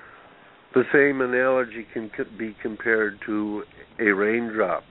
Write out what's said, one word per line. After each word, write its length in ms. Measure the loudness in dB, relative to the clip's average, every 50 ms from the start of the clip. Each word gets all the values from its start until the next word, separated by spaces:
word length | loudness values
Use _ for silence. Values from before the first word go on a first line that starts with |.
| -20 -20 -20 -20 -20 -20 -20 -20 -20 -20 -20 -20 -8 -2 0
The 100 | 0 2 4
same 300 | 6 6 6 4 2 0
analogy 640 | 0 0 2 2 2 2 2 2 0 -2 -6 -14 -14 -10 -10
can 180 | -10 -10 -8 -8
c-, 60 | -10 -10 -10 -8
be 160 | -10 -10 -10 -10 -10
compared 600 | -10 -10 -8 -4 0 0 2 2 2 -2 -4 -8 -8
to 360 | -6 -4 -4 -4 -4 -6 -8 -10 -12 -18 -20 -20 -16 -6
a 140 | 0 2 2
raindrop 720 | 2 2 2 0 0 -2 -4 -4 -2 -2 0 0 -2 -6 -8 _